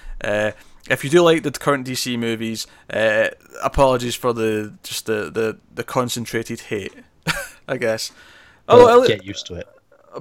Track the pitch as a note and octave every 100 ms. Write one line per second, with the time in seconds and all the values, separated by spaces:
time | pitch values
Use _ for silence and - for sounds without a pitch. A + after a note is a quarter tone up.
0 | - - - G#2 G#2+ - - - - B2+
1 | C#3 E3+ E3+ E3 D3 C3 - C#3 B2+ B2
2 | B2+ A#2+ A#2 A2+ A2+ A2 - - - G#2+
3 | A2 G#2+ G#2+ - - - C3+ - C3+ B2+
4 | B2 A2+ B2 A#2 A2+ G#2+ G#2+ - - -
5 | - G#2+ E2+ E2 A2 - _ - A#2 C3+
6 | B2 B2 A2+ A#2 A2+ A#2 - G#2+ F#2+ -
7 | - _ - - - - - C3 A#2+ A2
8 | - - - - - _ - B3 A#3+ A#3+
9 | B3+ G#2 G2 G2+ - F2 - _ _ _
10 | _ C3